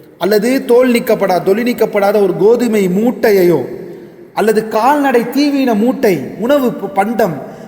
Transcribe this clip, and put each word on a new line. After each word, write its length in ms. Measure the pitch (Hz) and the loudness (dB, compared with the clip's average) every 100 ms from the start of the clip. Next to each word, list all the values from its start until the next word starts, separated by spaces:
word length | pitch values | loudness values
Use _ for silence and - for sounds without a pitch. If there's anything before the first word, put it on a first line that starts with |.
| - - | -20 -6
அல்லது 460 | 185 208 233 269 | 0 0 0 0
தோல் 280 | - 240 254 | 2 2 4
நீக்கப்படாத, 500 | 233 233 208 190 180 | 2 0 0 0 0
தொலி 320 | 180 208 240 | 0 0 0
நீக்கப்படாத 480 | 233 214 208 196 208 | -2 -2 0 2 2
ஒரு 140 | 190 160 | 0 2
கோதுமை 520 | 202 240 240 214 185 | 2 4 2 0 0
மூட்டையையோ 800 | 185 240 196 233 196 175 151 120 - - - - - - | 0 0 0 2 4 4 2 -2 -12 -14 -18 -20 -20 -10
அல்லது 340 | - 208 214 214 | -4 0 0 -2
கால்நடை 540 | 220 240 294 269 240 | 0 2 2 2 0
தீவீன 520 | 226 269 294 277 247 | 0 -2 0 0 0
மூட்டை, 440 | 208 240 277 233 160 123 - | 0 0 0 0 0 -4 -6
உணவு 340 | 240 285 240 | 0 0 0
ப-, 140 | - 196 | -4 -6
பண்டம், 560 | - 202 233 202 139 - - | -4 -2 0 -2 -4 -12 -18